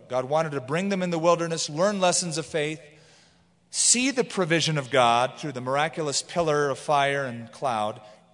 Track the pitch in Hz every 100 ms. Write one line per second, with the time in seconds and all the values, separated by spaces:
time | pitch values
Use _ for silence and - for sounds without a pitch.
0 | - 127 127 151 160 139 123 156 196 196
1 | 180 170 170 170 170 165 - 151 196 202
2 | 180 170 180 156 151 160 151 156 - -
3 | - - _ _ _ _ _ - - 240
4 | 262 269 - - 170 165 156 151 127 135
5 | 120 120 131 - 156 123 127 139 160 165
6 | 151 131 - 175 160 147 143 127 - 143
7 | 139 139 135 120 117 - 139 113 107 120
8 | - - _